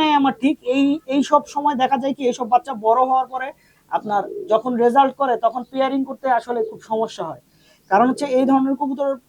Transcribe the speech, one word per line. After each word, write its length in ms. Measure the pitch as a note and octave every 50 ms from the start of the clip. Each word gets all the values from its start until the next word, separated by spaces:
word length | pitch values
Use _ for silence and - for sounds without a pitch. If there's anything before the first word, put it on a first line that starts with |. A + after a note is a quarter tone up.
নাই 100 | D#4 D#4 D4 C#4+
আমার 140 | C4+ C4+ C4+ - B3+
ঠিক, 120 | C#4 D4+ - - B3 B3+
এই, 100 | C#4 C#4 C#4+ C#4+ D#4+ -
এই 140 | C4 C4 C#4+ C4 -
সব 120 | D4 D4 D4 - -
সময় 220 | C#4+ D4 D4 D4 A#3 C4
দেখা 140 | B3+ C#4 B3+ B3+
যায় 120 | C#4 C4+
কি, 60 | - C#4 B3
এইসব 160 | A#3+ - B3+ G#3+ B3
বাচ্চা 200 | A#3+ - C#4 C4 G#3 G#3+
বড় 140 | A3 A#3 B3+ B3+ C4
হওয়ার 180 | C4 C4 B3+ A#3+ C4
পরে 160 | B3+ C4 C#4 - _ _ _ _ _ _ _
আপনার 320 | D#3+ E3+ - G#3 G#3 G3+ F#3 - - - F#3+ F3+ G#3+
যখন 200 | A3 A3+ B3+ B3+ A3+ A#3
রেজাল্ট 300 | A#3+ A#3 C#4 C#4 C4+ C4 -
করে, 140 | C#4 C4 A#3+ A3+ A#3
তখন 180 | A3+ A3+ B3+ A#3+ -
পেয়ারিং 300 | C4+ C4 C4+ C4 C4+ C#4 C4+ B3+
করতে 180 | C4+ - - C4 B3 A#3
আসলে 220 | A3+ B3 A#3+ A#3 A3 G#3+
খুব 120 | - - - -
সমস্যা 340 | A3 A3 A3+ - - - F3 D#3+
হয়। 140 | C#3+ - _ _ _ _ _ _ _ _ _ -
কারণ 160 | F#3+ G3+ A#3+ B3+
হচ্ছে 160 | - - D4 C#4+ B3+ B3+
এই 60 | C4+ B3
ধরনের 240 | C4+ C4+ C4 C4+ C#4 C4
কবুতর, 280 | D4 C4+ C#4 C4 C#4 C#4 C4+ B3 -